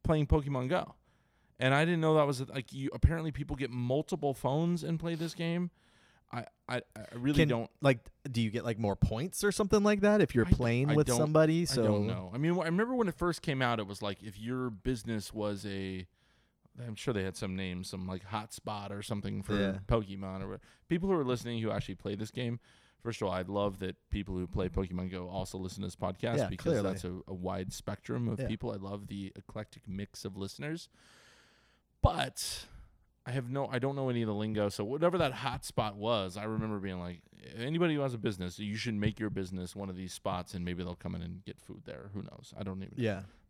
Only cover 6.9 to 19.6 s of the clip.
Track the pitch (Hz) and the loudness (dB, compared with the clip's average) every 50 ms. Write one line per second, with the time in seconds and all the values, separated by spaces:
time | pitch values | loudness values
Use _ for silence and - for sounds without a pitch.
6.9 | - - 107 - - 120 123 139 151 143 160 147 123 117 117 - _ _ - 139 | -14 -14 -14 -12 -10 -2 0 4 6 6 6 6 4 0 -2 -6 _ _ 4 4
7.9 | 131 113 - - - _ _ - 123 117 117 110 101 117 90 117 117 101 113 101 | 4 4 2 -12 -20 _ _ -4 0 2 2 2 2 0 0 -2 0 2 2 2
8.9 | 98 - - - 110 113 143 185 - - - 202 185 - 220 190 - 214 202 208 | 4 4 4 2 2 0 -4 -4 -4 2 2 2 4 4 4 4 6 6 6 6
9.9 | 208 202 196 208 208 214 185 - - 117 113 - - - 123 117 117 120 135 147 | 6 6 6 6 8 8 6 6 6 4 6 6 6 6 6 2 4 4 4 6
10.9 | 147 151 151 135 123 120 151 151 156 156 160 156 160 170 175 - 135 127 117 107 | 6 6 6 6 6 4 4 6 8 8 8 8 6 4 2 2 2 4 4 6
11.9 | 104 104 104 107 113 92 92 90 87 123 147 165 175 180 175 165 165 185 220 240 | 6 4 4 2 0 -2 -4 -6 -4 0 2 2 2 2 2 2 2 2 2 2
12.9 | 262 247 233 190 160 - 175 175 160 - - - 143 131 131 120 117 110 104 95 | 2 2 2 0 0 0 0 0 0 0 -2 -2 0 2 4 2 2 2 0 -4
13.9 | 101 92 104 104 98 92 101 107 95 101 110 117 127 127 127 123 110 95 - 127 | -6 -4 -4 -4 -4 -4 -8 -12 -12 -8 -6 -4 -2 -2 -2 -4 -4 -4 -2 -2
14.9 | 131 117 - 120 113 107 98 - - 110 104 104 104 98 87 104 98 98 95 95 | -2 -2 -2 -4 -4 -4 -4 -6 -6 -2 -2 -2 -2 -4 -4 -6 -4 -4 -4 -4
15.9 | 95 92 90 - _ _ _ _ _ _ _ _ _ _ _ _ _ - 120 120 | -4 -6 -8 -10 _ _ _ _ _ _ _ _ _ _ _ _ _ -12 -10 -10
16.9 | 110 - - - 123 101 95 95 90 - - 95 92 95 95 92 90 90 92 - | -10 -6 -2 0 0 0 0 -2 -4 -4 -6 -4 -4 -4 -4 -4 -4 -6 -6 -8
17.9 | - 92 92 92 92 92 95 95 107 107 107 113 - - - 113 107 101 101 101 | -8 -8 -6 -6 -6 -8 -8 -6 -6 -6 -6 -8 -14 -12 -8 -8 -8 -8 -8 -8
18.9 | 101 101 104 - 113 101 95 98 104 101 95 - 104 101 | -8 -8 -6 -4 -6 -4 -4 -4 -6 -6 -4 -2 0 2